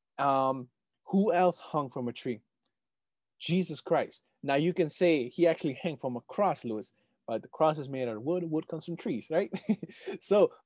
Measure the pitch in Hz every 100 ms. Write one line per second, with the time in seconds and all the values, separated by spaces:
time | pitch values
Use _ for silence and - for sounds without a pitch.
0 | _ - 139 135 131 135 123 _ _ _
1 | - 196 202 175 180 - - 156 139 131
2 | 120 - 131 113 _ _ _ _ _ _
3 | _ _ _ _ - 180 170 147 - 160
4 | - - _ _ 139 139 165 180 156 -
5 | 180 151 120 - 165 156 151 127 180 143
6 | 131 120 - - 196 147 120 107 98 _
7 | _ _ - 113 - - 156 151 135 135
8 | 123 107 131 180 165 156 156 160 - 165
9 | 233 120 - 160 202 190 - 208 - -
10 | - - - 202 180 -